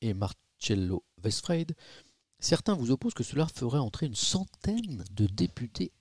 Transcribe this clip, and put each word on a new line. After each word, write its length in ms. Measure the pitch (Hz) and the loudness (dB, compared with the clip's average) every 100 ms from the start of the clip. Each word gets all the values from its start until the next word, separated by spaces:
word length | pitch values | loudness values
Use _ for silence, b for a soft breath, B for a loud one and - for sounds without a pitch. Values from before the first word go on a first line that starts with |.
et 120 | 113 | -4
Marcello 880 | 98 98 - _ _ - 101 92 92 - - | -2 -2 -6 _ _ 0 0 2 -2 -6 -4
Westfried, « 540 | 98 - - 170 165 165 B B B B _ _ | -2 -2 0 -2 0 -6 B B B B _ _
certains 360 | - 165 - 190 | 2 2 2 0
vous 160 | 120 | 4
opposent 220 | 131 240 | 2 2
que 100 | - | -2
cela 220 | 120 139 156 | -2 0 0
ferait 320 | - 120 143 | 0 0 2
entrer 260 | 120 - 156 | 0 -2 -2
une 100 | 107 | 0
centaine 880 | - 190 190 - - 226 220 117 95 | 0 0 -2 -4 -2 0 -2 -6 -8
de 140 | 98 104 | 2 2
députés 640 | 101 180 - 120 - - - | 2 -2 -2 -8 -4 -6 2